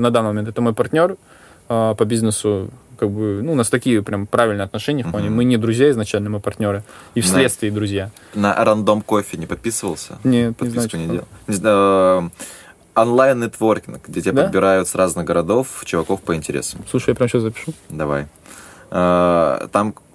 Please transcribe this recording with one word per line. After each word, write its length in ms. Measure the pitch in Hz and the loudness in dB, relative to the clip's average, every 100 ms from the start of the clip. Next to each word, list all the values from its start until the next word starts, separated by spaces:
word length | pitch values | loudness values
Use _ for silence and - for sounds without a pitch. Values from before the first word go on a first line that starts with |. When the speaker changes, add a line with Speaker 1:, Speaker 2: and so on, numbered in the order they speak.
Speaker 1:
на 100 | 120 | 2
данный 160 | 120 110 | 2 0
момент, 180 | 104 107 | -2 -4
это 140 | 107 | -2
мой 120 | 117 | 0
партнёр, 440 | 113 120 160 175 190 _ - - - - | 0 0 2 2 0 _ -20 -20 -20 -4
а, 260 | 117 110 107 | 0 0 0
по 100 | 107 | 0
бизнесу. 640 | 113 113 104 110 98 92 - - 127 | 2 0 0 -2 -2 -4 -12 -20 -4
Как 100 | 104 | -4
бы, 320 | 104 107 101 | -2 -2 -2
ну, 80 | 135 | -2
у 40 | 147 | 0
нас 140 | 110 | 0
такие 320 | 131 131 110 | 0 2 0
прям 240 | 101 101 101 | 0 -6 -2
правильные 360 | 120 117 101 98 | 2 2 2 -4
отношения 380 | 110 - 147 | -6 -4 -2
в 80 | 123 | -2
плане, 160 | 104 104 | -4 -2
Speaker 2:
Мгм. 80 | 110 | 0
Speaker 1:
мы 60 | 123 | 2
не 120 | 120 | 2
друзья 320 | 113 113 143 | 2 4 4
изначально, 380 | 120 104 101 104 | 4 0 -2 -2
мы 100 | 104 | -4
партнёры. 440 | 117 - 107 101 - - - - | -6 -4 -2 -2 -6 -20 -6 -2
И 60 | |
Speaker 2:
Да. 60 | - | 2
Speaker 1:
вследствие 440 | 185 127 - 107 | 2 2 0 -4
друзья. 380 | 104 104 98 95 - - 104 | -2 -2 -4 -6 -12 -12 -2
Speaker 2:
На 180 | 101 95 | 0 2
Рандом 380 | 113 107 104 107 | 2 2 2 0
Кофе 360 | - 107 - 80 | 2 -2 -2 -8
не 80 | 85 | -8
подписывался? 720 | - 120 - 101 80 - - | -6 -6 -4 -6 -8 -10 -4
Speaker 1:
Нет, 260 | 131 120 117 | 0 2 0
не 40 | |
Speaker 2:
Подписку 200 | 113 123 | -2 -4
Speaker 1:
знаю, 160 | 117 117 | -2 -4
что 80 | 85 | -4
Speaker 2:
не 80 | 82 | -4
Speaker 1:
там. 80 | 87 | -4
Speaker 2:
делал? 120 | - - - | -6 -16 -6
Не 80 | 101 | -2
знаю, 760 | 107 101 98 95 92 90 87 - - - - - - - | 2 4 4 4 4 2 -2 -10 -16 -16 -20 -20 -4 0
онлайн-нетворкинг, 1120 | 117 123 135 123 113 - 110 104 - - - | 4 4 4 4 -2 0 2 2 -2 -16 -10
где 140 | - | -4
тебя 120 | 87 | 0
Speaker 1:
Да? 100 | 131 | 2
Speaker 2:
подбирают 440 | 180 95 95 95 87 | 2 2 4 2 0
с 80 | - | 0
разных 300 | 92 85 82 | 0 0 -2
городов 580 | 85 82 113 131 - - | 0 2 0 0 -8 -4
чуваков 360 | 85 80 - | -4 -2 -4
по 140 | - 82 | -2 -4
интересам. 460 | 76 67 - - - | -2 -6 -6 -10 -4
Speaker 1:
Слушай, 200 | - - | -4 0
я 60 | 117 | 0
прям 140 | 123 | 2
сейчас 120 | 123 | 0
запишу. 300 | 110 113 - 160 - | -2 -6 -12 -12 -12
Speaker 2:
Давай. 360 | 78 73 71 71 - - - - - - | -6 -4 -4 -4 -14 -20 -20 -20 -20 -8
А, 800 | 90 90 90 90 85 78 65 - | 0 2 4 4 4 2 0 -2
там 220 | 101 107 - _ | 0 -2 -4 _